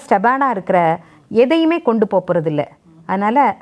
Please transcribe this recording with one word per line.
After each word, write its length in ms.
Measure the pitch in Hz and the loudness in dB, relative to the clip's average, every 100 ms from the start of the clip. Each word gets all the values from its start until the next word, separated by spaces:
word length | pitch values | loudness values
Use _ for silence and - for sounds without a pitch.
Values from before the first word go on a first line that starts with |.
| - | 0
ஸ்டெபானா 420 | 202 226 262 277 | 0 0 0 -2
இருக்கிற 480 | 196 180 180 165 170 - - - | -4 0 0 2 -2 -8 -20 -6
எதையுமே 540 | 214 254 330 320 339 | 0 2 2 0 0
கொண்டு 240 | 294 233 208 | -2 -2 0
போப் 240 | 190 180 | -2 -2
போறதில்ல. 340 | 170 156 147 - - _ - - | -2 -2 -4 -6 -10 _ -20 -8
அதனால 500 | 190 208 254 240 - | -4 -2 0 0 -2